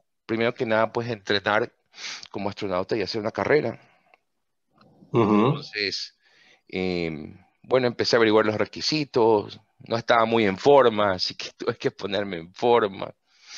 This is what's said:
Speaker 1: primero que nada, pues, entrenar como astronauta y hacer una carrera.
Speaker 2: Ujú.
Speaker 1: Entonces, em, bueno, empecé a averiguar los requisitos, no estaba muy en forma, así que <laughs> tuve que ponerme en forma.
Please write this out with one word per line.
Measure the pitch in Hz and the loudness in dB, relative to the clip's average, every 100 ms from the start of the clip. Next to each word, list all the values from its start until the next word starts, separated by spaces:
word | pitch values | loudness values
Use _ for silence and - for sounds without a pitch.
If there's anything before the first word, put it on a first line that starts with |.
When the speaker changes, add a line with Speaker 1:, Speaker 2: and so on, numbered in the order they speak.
| _ _ - | _ _ -6
Speaker 1:
primero | 113 117 | -2 -2
que | - 113 | -2 0
nada, | 110 110 | 0 0
pues, | 120 120 | -2 -6
entrenar | 107 - 101 104 107 131 _ _ - - - - | -6 -4 -2 0 0 -2 _ _ -18 -16 -16 -12
como | 107 101 | -8 -6
astronauta | - 101 90 95 117 | -6 -4 -2 -2 -4
y | |
hacer | 92 110 | -4 -4
una | 107 | -4
carrera. | - 98 147 117 120 _ _ _ _ _ _ _ _ _ _ _ _ - | -2 0 2 0 -8 _ _ _ _ _ _ _ _ _ _ _ _ -2
Speaker 2:
Ujú. | 117 104 104 127 | 2 4 4 4
Speaker 1:
Entonces, | 139 - 104 98 - - _ _ _ _ _ _ | 0 -6 -6 -6 -6 -12 _ _ _ _ _ _
em, | 92 92 87 82 76 87 98 _ _ | -4 -2 -2 -4 -8 -12 -18 _ _
bueno, | - 127 123 | -2 0 0
empecé | 110 107 120 | -2 0 4
a | |
averiguar | 110 110 107 | 4 4 2
los | 107 | 0
requisitos, | 98 110 - 156 143 127 110 107 - - _ _ | -4 -6 -4 -4 -2 2 2 2 -2 -14 _ _
no | - 113 | -8 -4
estaba | - 117 113 | 0 2 2
muy | 113 101 | 2 0
en | 92 | 2
forma, | 143 143 120 104 104 | 6 6 6 4 0
así | 92 - | -2 -6
que | - - | -8 -14
<laughs> | - | -10
tuve | - 113 | -8 -4
que | 135 | -6
ponerme | - 98 101 101 85 | -6 -6 -4 -4 -8
en | 85 | -12
forma. | - 123 117 104 95 - - _ _ - | -2 2 4 2 -4 -12 -14 _ _ -20